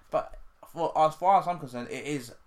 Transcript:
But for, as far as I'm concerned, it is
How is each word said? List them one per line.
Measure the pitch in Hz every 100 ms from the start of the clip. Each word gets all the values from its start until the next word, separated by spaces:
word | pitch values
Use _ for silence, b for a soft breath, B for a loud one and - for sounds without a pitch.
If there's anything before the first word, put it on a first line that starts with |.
| B
But | 147 - - - - -
for, | 160 160 151
as | 156 -
far | 180 196
as | 170
I'm | 165
concerned, | 135 120 120
it | 127 139
is | 143 117 -